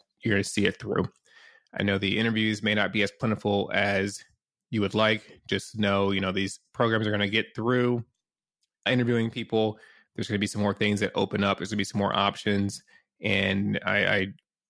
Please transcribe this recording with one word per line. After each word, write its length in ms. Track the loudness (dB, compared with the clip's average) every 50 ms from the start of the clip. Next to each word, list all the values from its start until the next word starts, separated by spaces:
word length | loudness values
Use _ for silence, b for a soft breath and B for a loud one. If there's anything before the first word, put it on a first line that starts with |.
| _ _ _ _
you're 140 | -2 0 0
gonna 100 | 0 0
see 220 | -2 0 0 0
it 120 | 0 0 -2
through. 300 | -6 -4 -2 -2 -2 -4 -6 _ _ B B B B B B B B B B
I 60 | -4 -2
know 160 | 0 0 0
the 180 | 0 -2 0
interviews 460 | 0 0 0 0 0 0 0 -2 -2 -2
may 120 | 0 0
not 180 | 0 0 0 0
be 100 | 0 -2
as 80 | -2
plentiful 640 | -2 -4 -2 -2 -2 -2 0 0 0 0 0 0 0
as 500 | 0 0 2 0 0 0 -2 -4 -8 -14 _ _ _ _ _ _ _ _ -6
you 120 | -2 -2 0
would 120 | 0 2
like. 460 | 2 2 2 2 0 -4 -12 -20 -16 -8 -4
Just 280 | -4 -4 -4 -6 -4
know, 360 | 0 0 2 2 2 2 2 0
you 80 | 0
know, 100 | -2 -2
these 300 | -2 -2 -2 -4 -6 -10 _ _ -2
programs 360 | 0 2 2 2 2 0 0
are 20 |
gonna 160 | 0 0 0
get 300 | 0 0 -2 -2 -4 -6
through 480 | -4 -2 0 2 2 2 2 0 -2 -4 _ _ _ _ _ _ _ _ _ _ _ _ _ _ _ -2
interviewing 420 | 0 2 2 2 2 2 2 0 0
people. 500 | -2 -6 -6 0 2 2 2 2 0 B B B B B B B B
There's 140 | -8 -6 -4
gonna 100 | -2 -2
be 80 | -2
some 160 | -2 -2 0 0
more 100 | 0 0
things 280 | 2 2 2 2 2
that 100 | 0 0 0
open 260 | 0 -2 0 0 0 2
up. 160 | 2 0 0
There's 120 | -2 -4
gonna 80 | -2 -4
be 40 | -4
some 160 | -2 -2 0
more 160 | 0 0 2
options. 720 | 2 2 0 0 0 0 0 2 2 0 0 -2 -6 -14 b b b b b _ -6
And 600 | -2 0 2 2 2 2 0 0 0 -2 -2 -2 -2
I, 220 | 0 0 2 2
I 200 | 2 2 2 0 -2 -6 -12 _ _ _ _ _ _